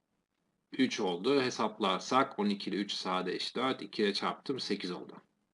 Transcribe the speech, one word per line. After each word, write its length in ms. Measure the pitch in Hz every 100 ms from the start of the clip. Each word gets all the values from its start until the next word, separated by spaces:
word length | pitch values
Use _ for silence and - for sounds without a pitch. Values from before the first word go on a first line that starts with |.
| _ _ _ _ _ _ _
üç 280 | - 127 -
oldu. 420 | 98 87 113 139
Hesaplarsak 960 | 127 120 110 - 98 92 - 131 131 -
on 80 | 104
iki 240 | 101 -
ile 60 | 92
üç 160 | 101
sadeleşti. 680 | - 95 92 92 85 - 117
Dört, 220 | 131 -
iki 200 | - -
ile 120 | 101
çarptım. 460 | 98 95 - - -
Sekiz 300 | - 98 90
oldu. 260 | 87 - - - _ _